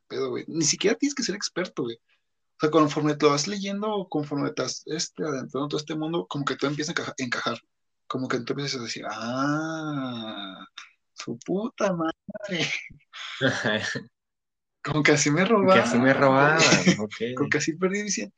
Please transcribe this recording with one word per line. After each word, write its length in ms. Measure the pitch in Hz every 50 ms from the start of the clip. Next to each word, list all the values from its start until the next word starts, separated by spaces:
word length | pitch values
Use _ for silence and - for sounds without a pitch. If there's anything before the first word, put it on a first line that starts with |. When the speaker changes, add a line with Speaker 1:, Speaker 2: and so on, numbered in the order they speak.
| _ _
Speaker 1:
pedo, 200 | - 123 135 127
güey. 140 | 120 131 -
Ni 180 | - - 160 156
siquiera 300 | - - - - 190 -
tienes 180 | - - 285 285
que 80 | - 233
ser 120 | - 185
experto, 500 | 202 - - - - 254 - - - -
güey. 120 | 117 117
O 640 | - _ _ _ _ _ _ _ _ _ _ _ -
sea, 100 | - 156
conforme 440 | 151 165 156 147 147 156 147 151 151
te 80 | 147 151
vas 200 | 147 143 143 147 196
leyendo, 580 | 208 202 190 202 202 202 208 214 214 202 185 -
conforme 400 | - 156 147 147 147 143 139 139 -
te 100 | - 131
vas, 200 | 123 - - -
este, 360 | - 151 165 160 - - - 180
adentrando 400 | 156 139 131 120 - - 131 143
en 40 | 147
todo 100 | 151 151
este 140 | 147 - 160
mundo, 320 | 156 156 160 165 175 - -
como 160 | - 147 139
que 120 | 139 131
todo 140 | - - 135
empieza 220 | 151 147 151 156 165
a 20 |
encaja-, 200 | - - - - -
encajar. 400 | 131 123 - - - 123 120 - - _ _ _ _ _ _ _ _
Como 220 | - - 131 131 123
que 100 | 127 123
tú 120 | 120 120 139
empiezas 280 | 139 143 135 131 131
a 40 | 117
decir, 200 | 113 - - - 117
"Ah, 1600 | 107 110 113 117 123 131 135 143 147 151 160 160 160 160 156 156 151 139 131 127 120 117 113 110 107 104 101 98 95 - - - _ - - - _ _ _ _ _
su 240 | - - - 120 120
puta 560 | - - 180 190 220 240 - - 220 202 185
madre". 760 | 170 160 160 - - _ - - - - - 185 165 143 147 - - - - - - _ _ - - - - - -
Speaker 2:
<laughs> 680 | 135 127 - - - 117 107 107 98 - - - - - _ _ _ _ _ _ _ _ _ _ _ _ _ _ -
Speaker 1:
Como 180 | - 147 151 147
que 100 | 156 151
así 180 | 147 - 151
me 140 | 147 160 190
Speaker 2:
Que 80 | 196 233 208 196 185 190 -
así 180 | - - 120 120
me 140 | 127 131 135
Speaker 1:
robaban, 460 | 135 143 135 131 135 139 147 156 165
Speaker 2:
robaban, 240 | 160 139 - - 185
Speaker 1:
güey. 140 | 185 175 -
Speaker 2:
ok. 380 | 214 107 - - 113 120 127 127
Speaker 1:
Con 100 | 143 147
que 80 | 151 147
así 140 | - - 156
perdí 260 | 170 185 185 190 202 208
mi 60 | 208
cien-, 220 | 196 - 214 - -